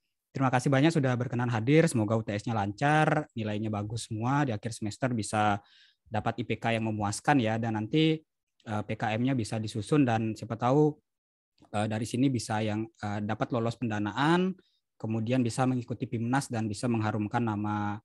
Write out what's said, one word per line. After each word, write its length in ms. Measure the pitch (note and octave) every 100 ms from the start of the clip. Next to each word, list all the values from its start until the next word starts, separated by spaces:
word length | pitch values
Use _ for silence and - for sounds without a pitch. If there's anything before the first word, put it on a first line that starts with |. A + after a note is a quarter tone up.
| _ _ _
Terima 160 | - C3
kasih 240 | B2+ D3
banyak 160 | C3 D#3
sudah 240 | E3 C3
berkenan 400 | B2 A#2+ A#2+ B2
hadir. 320 | A#2 A2+ D#3 D#3+
Semoga 320 | A#2 G#2+ A2+
U 80 | A2
T 80 |
S-nya 240 | G2+ - A2+
lancar, 720 | G2+ G2+ C#3+ D#3 D#3 - - A#2
nilainya 320 | G#2+ G#2 A2
bagus 400 | G#2 G#2+ A#2 -
semua, 320 | G#2+ A#2+ C#3+
di 100 | C#3
akhir 220 | G#2 A2+
semester 400 | - G#2+ - C3
bisa 480 | A#2 G2+ G#2+ G#2+ G#2 - _ _ _ -
dapat 320 | G#2+ A#2 A2+
I 20 | A2
P 80 | A2
K 240 | A#2 A2+
yang 80 | A2
memuaskan 480 | G#2+ G2+ - - C#3+
ya. 240 | A2 A2+
Dan 160 | A#2 G#2+
nanti, 400 | G#2+ D#3 D#3+ D#3 _ _ _ _ -
eh, 160 | G#2+
P 60 | G#2+ A2
K 160 | A2+ A2
M-nya 160 | B2+ C3
bisa 240 | G#2+ A2+
disusun 400 | G#2+ A2+ - D#3
dan 320 | B2+ A2+ A2+
siapa 240 | G#2+ A2+ A2+
tahu, 400 | B2 C#3+ D3+ D3 _ _ _ _ _ _ - G#2
eh, 80 | A2
dari 240 | A2 A#2
sini 160 | A#2 C3+
bisa 300 | A#2+ - A2 A2
yang, 240 | G#2+ A2+ - G#2+
eh, 160 | G#2
dapat 320 | G#2 G#2+ C3
lolos 240 | A#2+ A2+ -
pendanaan, 800 | A#2 G#2 G#2 A2 D3 F3 F#3 F#3 _ _ _ -
kemudian 480 | A2 A2+ A2+ C3 A#2+
bisa 160 | B2+ C3
mengikuti 400 | B2+ A#2 A#2 A#2+
pimnas 400 | A#2 A#2 C3+ -
dan 160 | A#2 A2
bisa 240 | A2 B2
mengharumkan 500 | A2+ G#2+ G#2+ G#2 A#2+
nama 600 | A#2 G#2 G#2 G#2+ G#2 G#2